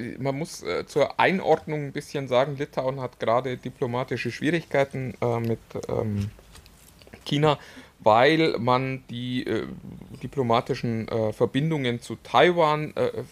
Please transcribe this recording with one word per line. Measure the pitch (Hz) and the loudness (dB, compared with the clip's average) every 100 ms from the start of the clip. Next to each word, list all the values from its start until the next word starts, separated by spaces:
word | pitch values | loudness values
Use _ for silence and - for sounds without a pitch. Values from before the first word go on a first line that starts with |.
| 117 - | -2 -6
man | 135 135 | -6 -4
muss, | 170 - | -8 -10
äh, | - 82 - | -6 -4 -4
zur | 151 139 - | -2 -2 4
Einordnung | 120 185 - 156 - 151 143 | 2 4 2 2 2 -6 -6
ein | |
bisschen | 143 - 147 135 | -10 -8 -8 0
sagen, | 123 143 135 | 2 2 -2
Litauen | 147 - 131 139 | -6 -4 -4 -4
hat | 127 - | -8 -4
gerade | 113 117 135 123 | 0 2 0 -6
diplomatische | 127 - 127 120 127 123 120 | -10 -6 -4 -2 -4 -4 -4
Schwierigkeiten, | - 131 165 160 139 139 135 131 - | -2 -2 -2 -2 0 0 -2 -8 -4
äh, | 120 117 | -2 0
mit, | 117 113 - 104 - | -2 -4 -6 -12 -4
ähm, | - 110 104 101 - - - - - - - - - - | -2 0 -2 -4 -8 -20 -20 -20 -20 -20 -20 -20 -16 -4
China, | 143 151 139 - - - _ | 2 4 2 -4 -20 -20 _
weil | 110 107 135 160 160 - | 6 8 8 6 2 2
man | 120 127 131 131 - | 2 2 0 -6 -10
die, | 120 123 127 - | -10 -6 -4 -2
äh, | 107 65 - - 62 - 131 | -4 -4 -10 -14 -16 -16 -12
diplomatischen, | 127 143 120 117 - 127 120 113 107 | -8 -4 2 2 2 -4 -2 -4 -4
äh, | 113 110 | -2 -2
Verbindungen | 104 120 135 156 156 127 120 | 0 0 0 -2 -2 -2 -4
zu | - 113 | -8 -14
Taiwan, | - 117 165 175 156 151 151 - | 0 6 6 6 2 2 -2 -2
äh, | 123 - 131 | -2 -2 -10